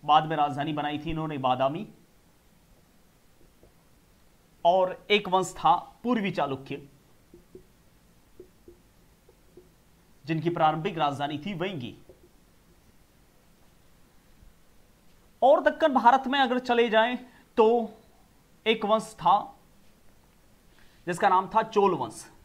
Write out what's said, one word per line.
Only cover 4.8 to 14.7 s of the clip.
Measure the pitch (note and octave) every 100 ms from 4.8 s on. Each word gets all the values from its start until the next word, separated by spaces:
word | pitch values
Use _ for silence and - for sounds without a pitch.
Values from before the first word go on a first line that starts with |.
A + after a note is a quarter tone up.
| F#3 F#3 -
एक | G#3 G#3
वंश | F#3 F#3 -
था | D#3
पूर्वी | E3+ - - A#3 A#3+ G3
चालुक्य | - C#3+ C3+ - C#3 - _ _ _ _ - _ - - _ _ _ _ _ _ - F#4 _ - F4 _ _ _ _ _ _ _ - _ _ _ _ _ _ C3+
जिनकी | D#3+ D#3+
प्रारंभिक | E3 D#3+ D#3 D#3+ D#3+
राजधानी | D3 C#3 C#3+ D3
थी | G3+
वेंगी। | F#3 F#3 F3 A2+ - - - _ _ _ _ _ _ _ _ _ _ _ _ _ _ _ _ _ _ _ _ _ _ - _ _